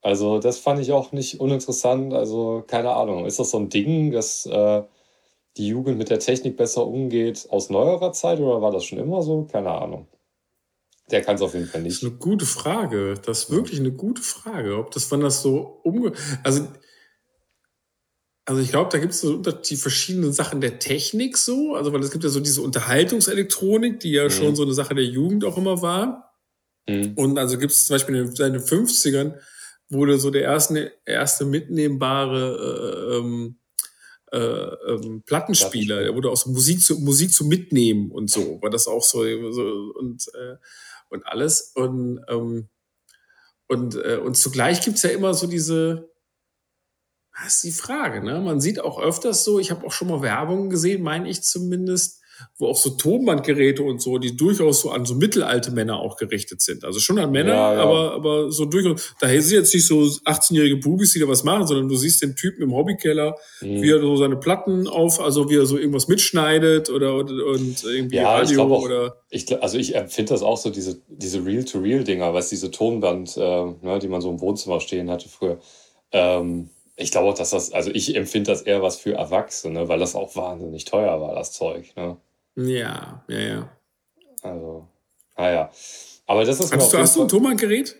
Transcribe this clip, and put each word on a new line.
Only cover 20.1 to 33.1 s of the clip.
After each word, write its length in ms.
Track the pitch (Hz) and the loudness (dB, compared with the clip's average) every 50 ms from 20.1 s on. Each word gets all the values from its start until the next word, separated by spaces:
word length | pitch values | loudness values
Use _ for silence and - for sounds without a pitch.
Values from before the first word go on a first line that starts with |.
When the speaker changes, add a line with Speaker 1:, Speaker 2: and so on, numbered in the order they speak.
| 185 185 175 147 | -2 0 0 0
Speaker 2:
Sachen 300 | 143 - 160 - - 139 | 0 0 -2 -2 -2 -2
der 180 | 135 123 117 - | -4 -4 -4 -6
Technik 580 | - - 135 151 - - - 214 247 262 254 - | -4 -4 -2 -2 -2 -2 -2 -2 -2 -2 -2 -2
so, 380 | - 220 247 262 294 311 285 | -2 0 0 -2 -2 -2 -2
also 160 | - 143 147 | -2 -2 -2
weil 100 | 143 139 | -2 -2
es 100 | 139 139 | -2 -2
gibt 120 | - 160 165 | -4 -2 -2
ja 60 | 151 | 0
so 100 | 139 139 | 0 0
diese 220 | 143 147 139 139 | 0 0 0 0
Unterhaltungselektronik, 1400 | 143 143 127 127 123 - 123 131 190 185 - 226 - - - 196 196 196 - - 190 190 208 220 233 240 233 - | -2 -2 -4 -4 -2 2 4 4 4 4 4 0 2 2 2 0 0 0 -2 -2 2 2 2 4 4 2 -2 -2
die 120 | - 170 | -4 0
ja 140 | 151 143 143 | 2 2 2
Speaker 1:
Mhm. 40 | 143 | 2
Speaker 2:
schon 260 | 135 - 151 147 147 | 2 2 2 2 2
so 80 | 147 147 | 2 2
eine 100 | 139 131 | 0 0
Sache 220 | 131 139 - 147 | 0 0 -2 0
der 100 | 135 131 | 0 0
Jugend 380 | 120 123 127 143 175 196 208 202 | 0 0 0 0 0 0 0 0
auch 140 | 202 170 185 | 0 -2 0
immer 240 | 185 190 185 175 | 0 0 0 0
war. 520 | 175 170 175 185 208 254 240 - - _ _ _ _ _ _ _ _ _ _ _ _ - | 0 -2 0 0 -2 -2 -4 -8 -14 _ _ _ _ _ _ _ _ _ _ _ _ -4
Speaker 1:
Mhm. 260 | 104 101 101 104 104 | -4 -2 -2 -4 -2
Speaker 2:
Und 220 | - 139 135 139 139 | 0 0 0 2 0
also 200 | 131 123 127 123 | 0 -2 -2 -2
gibt's 300 | 135 143 - - - - | -2 0 2 2 2 4
zum 80 | 147 | 2
Beispiel 200 | 135 135 - 135 | 0 0 0 0
in 100 | 127 123 120 - | -2 -2 -2 -2
den, 120 | - 143 135 | 0 0 0
in 60 | 131 | 0
den 80 | 131 | 0
fünfzigern 760 | 131 - - 180 233 240 - - - - 135 135 139 151 151 - - - - - - - - _ _ _ | -2 0 2 2 2 2 0 2 2 2 2 2 0 0 -4 -8 -20 -20 -20 -20 -20 -20 -20 _ _ _
wurde 280 | 143 135 143 143 143 135 | 0 2 4 4 4 4
so 100 | 135 139 | 2 2
der 120 | 135 139 139 | 2 2 2
erste, 480 | 131 143 156 156 - 160 151 151 - - _ _ | 2 2 2 2 2 0 -2 -2 -4 -10 _ _
erste 400 | - 110 117 131 139 - - 143 | -4 -2 -2 0 0 0 -2 0
mitnehmbare, 1600 | 139 139 160 160 - 170 160 151 147 139 135 135 131 135 139 139 131 131 131 131 127 123 - - - - - - - - - - 123 | 0 -2 -2 -4 -2 -2 0 0 0 0 0 0 0 0 0 0 0 -2 -2 -2 -2 -4 -4 -6 -6 -6 -4 -6 -6 -6 -6 -4 -2